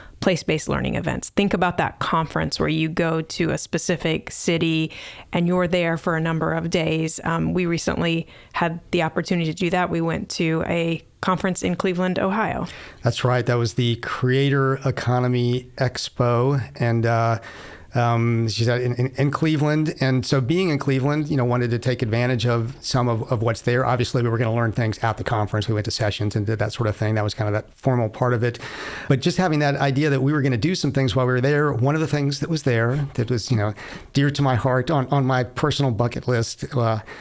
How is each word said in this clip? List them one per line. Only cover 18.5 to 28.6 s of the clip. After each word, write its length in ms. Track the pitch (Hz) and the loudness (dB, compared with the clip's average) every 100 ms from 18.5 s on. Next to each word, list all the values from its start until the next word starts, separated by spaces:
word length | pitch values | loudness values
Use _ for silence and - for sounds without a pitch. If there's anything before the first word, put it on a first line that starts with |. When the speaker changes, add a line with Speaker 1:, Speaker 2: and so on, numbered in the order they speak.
| 104 117 | 0 2
Speaker 2:
at, 100 | 123 | 2
in, 160 | 123 120 | 0 0
in, 120 | 131 - | -2 0
in 140 | 143 | 0
Cleveland. 640 | 143 160 156 151 151 151 - | 0 0 2 2 2 0 0
And 260 | 131 131 120 | 0 0 0
so 140 | 139 | 0
being 300 | 120 170 185 | 2 2 2
in 100 | 143 | 0
Cleveland, 480 | 143 135 135 147 151 | 0 0 2 0 0
you 80 | 147 | 0
know, 80 | |
wanted 280 | 123 123 123 | 2 2 0
to 60 | 117 | 0
take 240 | 131 123 | 0 -2
advantage 440 | 117 113 123 127 117 | 0 0 2 2 2
of 280 | 120 113 135 | 0 -2 -6
some 300 | - 131 123 | -2 0 2
of, 200 | 113 - | 0 0
of 120 | 120 | 0
what's 220 | 113 113 | 0 0
there. 220 | - 120 123 | 0 2 2
Obviously, 380 | 123 127 131 | 0 0 0
we 60 | 120 | 0
were 80 | 113 | 2
gonna 180 | 120 113 | 0 2
learn 160 | 117 | 0
things 260 | 107 113 107 | 0 0 0
at 180 | 113 110 | -2 -2
the 80 | - | -2
conference. 420 | 110 104 107 104 | 0 0 0 0
We 60 | |
went 100 | 107 | -2
to 80 | 107 | -2
sessions 420 | - 107 - 104 | -2 -2 0 0
and 120 | 110 101 | 0 0
did 120 | 110 | 0
that 120 | 107 | -2
sort 160 | - 113 | -2 -2
of 80 | 104 | 0
thing. 200 | 107 110 | 0 0
That 80 | 104 | 0
was 80 | |
kind 160 | - 104 | 0 0
of 40 | |
that 200 | 104 - | 0 -4
formal 340 | - - 123 113 | -4 0 2 0
part 260 | - 123 | 0 0
of 120 | 123 120 | 2 0
it. 140 | 117 | -2